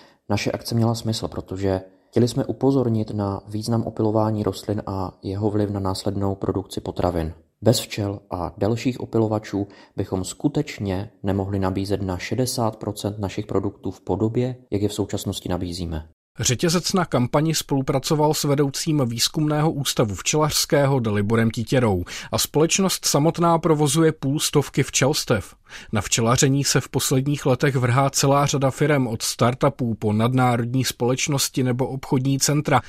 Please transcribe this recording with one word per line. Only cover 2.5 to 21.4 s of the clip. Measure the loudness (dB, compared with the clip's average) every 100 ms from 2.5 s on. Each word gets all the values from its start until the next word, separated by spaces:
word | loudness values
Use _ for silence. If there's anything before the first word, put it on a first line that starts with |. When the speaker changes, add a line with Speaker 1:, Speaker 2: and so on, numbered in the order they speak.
| 0 2 2 2 0 -2
Speaker 1:
na | -4 -4 -4 -8
význam | -6 -2 -2
opylování | -2 0 2 2 2 0
rostlin | -2 -2 -4 -4 -4
a | -6 -6 -8
jeho | -8 -2 0
vliv | 2 0
na | 0
následnou | -2 -2 -2 -2 -2 -2
produkci | -2 -2 -4 -8
potravin. | -8 -2 0 0 -4 -8 _ 0
Bez | 2 2
včel | 0 -6 -4 -6 -8
a | -8 -6 -2
dalších | -2 0 -2 -4
opylovačů | -2 0 0 0 -4 -6 -6 -12 -10 -6
bychom | -4 -4
skutečně | -4 -4 -2 -2 -4 -6 -4 -4 -6 _
nemohli | -2 -2 -2 -2
nabízet | 0 -2 -2 -2
na | -2 -6
šedesát | -4 -4 -2 -2 -2 -4
procent | -8 -6 -6 -4
našich | -6 -6 -4
produktů | -2 -2 -6 -10
v | -8
podobě, | -4 -2 0 0 -4 -6 -6
jak | -2
je | -2
v |
současnosti | -2 -4 -4 -6 -6 -4
nabízíme. | -4 -4 -6 -6 -6 -10 _ _ -4
Speaker 2:
Řetězec | -2 0 0 0 0
na | -2 0
kampani | 0 2 0 0 -2
spolupracoval | -2 -2 0 -2 0 2 2
s | 0
vedoucím | 0 0 0 -2 -2 0 0
výzkumného | -2 -2 0 0 2 0
ústavu | 0 -2 0 0 -2
včelařského | -2 0 2 0 2 2 4 2
Daliborem | 0 0 2 2